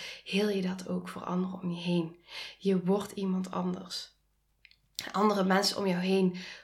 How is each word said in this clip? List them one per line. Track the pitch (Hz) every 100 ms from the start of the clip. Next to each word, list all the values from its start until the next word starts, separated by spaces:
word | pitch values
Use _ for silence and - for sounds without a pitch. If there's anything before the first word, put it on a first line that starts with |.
| - -
heel | - 196 214
je | 196
dat | 185 185 -
ook | 180 180
voor | -
anderen | - 180 185 185
om | 180
je | 170
heen. | 175 175 165 - - - - -
Je | 190 190
wordt | 175 202 202
iemand | - 190 185 185
anders. | 180 180 185 185 - - _ _ _ _ _ - _ _ - -
Andere | 190 214 196
mensen | 185 190 202 -
om | 196
jou | 175
heen | 185 190 185 175 - -